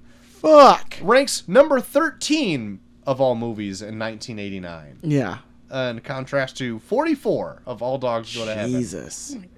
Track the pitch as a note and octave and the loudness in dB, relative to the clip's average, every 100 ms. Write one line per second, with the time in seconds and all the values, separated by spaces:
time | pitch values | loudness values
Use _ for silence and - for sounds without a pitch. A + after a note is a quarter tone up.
0 | - - - - D#4 D4+ B3+ - - - | -20 -20 -20 -2 8 10 10 8 0 -6
1 | D#3+ B3+ C#4+ - - A3+ D4+ C4 - C#4+ | 2 2 2 -4 2 4 6 4 0 0
2 | D#4 - - D#4 A3+ C#3 G#2+ F#2+ _ _ | 0 -4 -2 0 0 -2 -6 -12 _ _
3 | - B2+ C3 A#2 A#2 G#2+ G2+ F#2+ G#2 A2 | -4 0 0 0 -4 -6 -6 -8 -10 -8
4 | A2 G#2+ - G#2+ G2+ G2 F2 E2 D2 - | -8 -10 -12 -10 -8 -8 -10 -14 -18 -10
5 | D#3+ C#3+ G#2 - - - - C3+ B2+ A2+ | -2 -2 -2 -8 -16 -20 -10 -6 -6 -6
6 | - C3+ B2+ C#3 C3 - B2+ A2+ - A#3 | -10 -10 -4 -4 -4 -6 -8 -8 -4 -2
7 | D#4+ C#4+ - A#2+ E2+ D2 - A2 A#2+ C3+ | 0 -2 -2 -2 -4 -12 -14 -8 -6 -4
8 | B2 A#2 A2 A#2 A2 G#2+ A#2+ B2+ A2 E2+ | -2 -4 -6 -8 -6 -6 -4 -4 -4 -8
9 | B1+ - - B3+ F3+ | -12 -14 -14 -16 -18